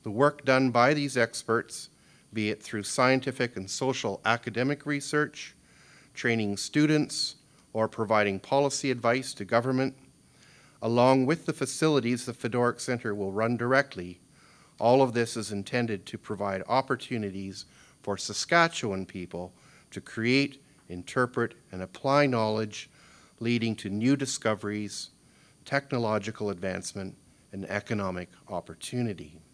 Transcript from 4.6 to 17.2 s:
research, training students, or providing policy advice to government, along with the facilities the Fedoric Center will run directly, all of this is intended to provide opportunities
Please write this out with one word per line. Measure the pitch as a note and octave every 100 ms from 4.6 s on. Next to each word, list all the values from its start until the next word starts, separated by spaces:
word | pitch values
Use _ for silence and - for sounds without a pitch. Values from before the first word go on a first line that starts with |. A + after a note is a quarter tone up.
| C3 D3 D3+
research, | C#3+ - D3+ D3 - - _ _ - - - -
training | - B2 A2+ G#2 G2+
students, | - D3+ D3+ D3+ D3 - - - _ _ _
or | A2 A2
providing | - G#2 G#2+ G2+ G2
policy | - C#3 C#3 - C#3
advice | B2 A#2 B2+ B2+
to | -
government, | G2+ A#2+ B2 C3 C3+ - - _ _ _ - - - _
along | A2+ A#2+ B2+ C3+ B2+
with | E3 -
the |
facilities | - C3 - D#3+ C#3+ A#2+ A#2+ B2
the |
Fedoric | A#2 C3 B2 A#2+ A#2
Center | - A#2+ A#2
will | G#2 G2
run | G2 A2+ A#2
directly, | A#2+ C3 C#3 - F2+ F2 _ _ - - - _
all | A2+ C3
of | C3
this | A#2 A#2 A2+
is | G#2
intended | G2+ F#2+ B2 A#2 G2+ -
to | A2
provide | - G2+ G2+ F#2+ F#2
opportunities | B2 C3 B2 - A#2+